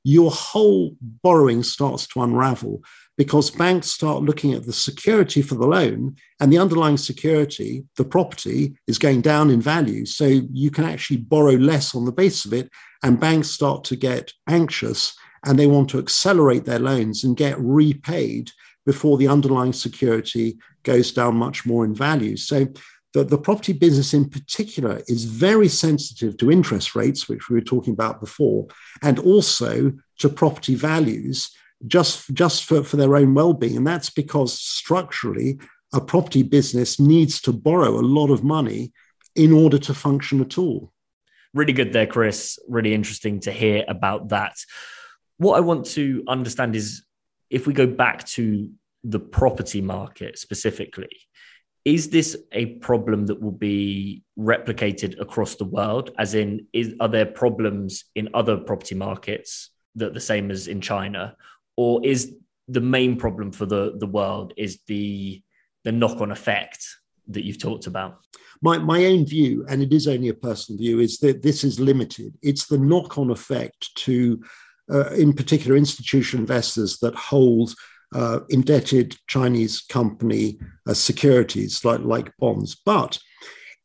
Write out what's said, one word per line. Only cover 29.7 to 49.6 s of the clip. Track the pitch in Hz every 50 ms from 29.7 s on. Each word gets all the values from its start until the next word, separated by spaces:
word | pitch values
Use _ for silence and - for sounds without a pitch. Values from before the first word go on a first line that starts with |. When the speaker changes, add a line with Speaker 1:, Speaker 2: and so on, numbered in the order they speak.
| 110 120 135 139 139 - _ _ _ -
Speaker 1:
to | - 143
property | 147 - 165 151 151 - - - 131
values, | 120 - 156 156 160 156 117 107 107 - 131 135 - - - _ _ _ _ _ _ -
just, | 113 - 180 160 - - - - - 135
just | 151 175 165 - - -
for, | - 160 147 143
for | - - 147
their | 139 135 143
own | 143 143 135 135
well-being. | 143 160 175 165 - 120 117 120 117
And | 131
that's | 156 175 165 - -
because | - - 143 147 - 147 135 123 - -
structurally, | - - - - - - 160 185 175 143 - - - 110 - 117 120 131 135 139 - - _ _ _ - -
a | 139
property | 139 - - 175 160 - - 135
business | 139 135 147 143 135 - - 123 123 - - -
needs | 143 147 156 170 160 143 - -
to | - 131 120
borrow | 107 - 151 170 180 151 113 110 113
a |
lot | 117 123 139 151 151 139
of | 139 104 107
money | 143 160 156 135 110 104 107 120 123 _ _ _ _ _ _ _ _ -
in | 170 156 156 160
order | 156 160 156 139 139
to | - - 139
function | - - 147 139 143 139 - 143 135
at | 131 131 - -
all. | 185 160 113 98 - - _ _ _ _ _ _ _ _ _ _ _ _ -
Speaker 2:
Really | 139 151 147 131
good | 131 123 101 113
there, | 113 110 131
Chris. | - 120 113 107 98 - - - - - - -
Really | 120 117 110 107 107
interesting | 107 101 - 104 - - 110 104 98
to | - -
hear | 95 107 117 107 104 104 - -
about | 101 90 - 98 101 - - 104
that. | 107 101 104 95 - - - _ - - - - - - - - - _ _ _ _ -
What | 170 196 - 151
I |
want | 180 170 170 143 117 -
to | - 156 143 139 131 127 - -
understand | 127 131 123 117 113 - 127 117 110
is, | 110 104 107 - - _ _ _ _ _ _ _ _ _ -
if | - 123 - 147
we | 139
go | 139 131
back | 127 120 - 123 120 - - -
to | - - - 117 110 104 101 107 110 - _ _ _ _ _ -
the | 117 107 107
property | - - - - 131 127 127 -